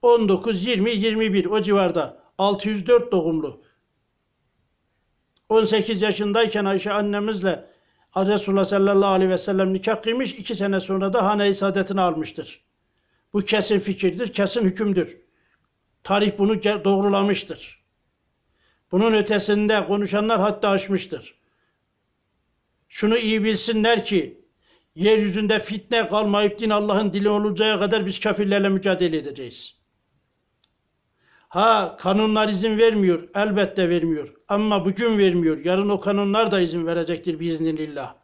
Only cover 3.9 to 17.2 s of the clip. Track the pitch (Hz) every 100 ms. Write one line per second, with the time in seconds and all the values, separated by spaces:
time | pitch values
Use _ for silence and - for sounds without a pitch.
3.9 | _ _ _ _ _ _ _ _ _ _
4.9 | _ _ _ _ _ _ 220 220 214 214
5.9 | 208 214 196 208 214 226 208 196 196 208
6.9 | 202 208 202 208 214 190 165 - _ _
7.9 | _ _ - 190 208 202 196 185 196 196
8.9 | 196 196 190 190 180 190 190 190 190 190
9.9 | 214 220 240 262 254 196 208 196 196 190
10.9 | 196 196 214 196 208 202 196 196 196 190
11.9 | 196 180 156 156 - - - _ _ _
12.9 | _ _ _ _ 208 196 214 202 208 196
13.9 | 190 196 170 233 - 202 240 196 185 220
14.9 | 180 165 - _ _ _ _ _ _ _
15.9 | _ - 202 208 208 202 214 208 208 202
16.9 | 196 202 202